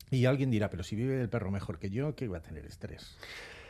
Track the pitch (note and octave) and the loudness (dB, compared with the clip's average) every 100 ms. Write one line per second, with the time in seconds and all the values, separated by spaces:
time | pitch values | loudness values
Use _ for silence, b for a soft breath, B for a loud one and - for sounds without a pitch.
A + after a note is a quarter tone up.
0 | - C3 B2 C#3 C3 A2 G2+ F2+ E2+ G#2 | 0 6 6 6 4 4 2 0 -4 -2
1 | B2+ C3+ A#2+ A#2 F#2+ G2 - - G2+ G#2 | 0 2 0 0 0 -2 -2 -6 -4 -2
2 | D3 - B2 F2 - D#2+ - - - - | -2 -2 -4 -4 -8 -12 -12 -10 -10 -10
3 | - - B B B B B | -14 -16 B B B B B